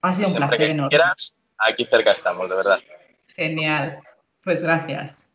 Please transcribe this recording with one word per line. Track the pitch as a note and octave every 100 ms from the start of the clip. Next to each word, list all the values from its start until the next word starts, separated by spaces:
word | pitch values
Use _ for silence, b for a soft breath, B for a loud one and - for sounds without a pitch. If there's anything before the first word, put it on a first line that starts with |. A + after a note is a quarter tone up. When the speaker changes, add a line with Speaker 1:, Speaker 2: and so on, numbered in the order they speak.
Speaker 1:
Ha | F3+
sido | F#3 G3+
un | C#3
Speaker 2:
Siempre | C#3+
Speaker 1:
placer | D3+ D#3
Speaker 2:
que |
Speaker 1:
enorme. | D#3 C3+
Speaker 2:
quieras, | D3 E3+ F#3 - _ _ _
aquí | A2 A2+ A#2+
cerca | A#2 A2
estamos, | G2 F#2+ F2+ F#2
de | F#2+
verdad. | G2 F#2 - - _ _ _ -
Speaker 1:
Genial. | D#3+ D#3+ D#3 D3+ C#3 - - _ _ _ -
Pues | E3+
gracias. | E3+ E3 D#3 C3+ C#3+ - _